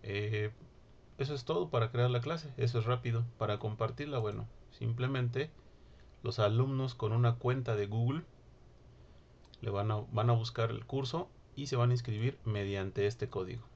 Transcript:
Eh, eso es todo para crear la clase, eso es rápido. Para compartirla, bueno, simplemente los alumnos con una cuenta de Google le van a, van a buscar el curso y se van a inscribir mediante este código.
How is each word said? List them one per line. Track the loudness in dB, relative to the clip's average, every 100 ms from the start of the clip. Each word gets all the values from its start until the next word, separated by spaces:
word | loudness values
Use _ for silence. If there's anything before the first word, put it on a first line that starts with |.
Eh, | -4 -4 -2 -2 -2 -6 -20 -20 -20 -20 -20 -6
eso | -4
es | -4
todo | -2 -2 2
para | 2 2
crear | 2 2
la | 2
clase, | 0 -4 -6 -2
eso | 0 2
es | 0
rápido. | 0 0 0 -2 -2
Para | -2 -2
compartirla, | -2 -2 -4 -2 -4 -2
bueno, | -2 -4 -8 -12 -20
simplemente | -6 -4 -2 0 0 0 0 -4 -8 -20 -20 -20 -20 -20 -8
los | -6 2
alumnos | 4 4 2 2 -2 -2
con | 0
una | 4 4 4
cuenta | 2 0 0 0
de | 0
Google | 0 0 0 -4 -18 -20 -20 -20 -20 -20 -20 -20 -20 -20 -20 -20 -10
le | -4
van | -2 0
a, | -2 -2
van | 0 4
a |
buscar | 4 2 -2 -2
el | -2 -4
curso | -4 -2 -4 -6 -12 -18 -10
y | -4
se | 2
van | 4
a |
inscribir | 4 0 0 -2 -2 -2
mediante | -2 0 0 -2 0 0
este | 0 -4
código. | -4 -4 -8 -12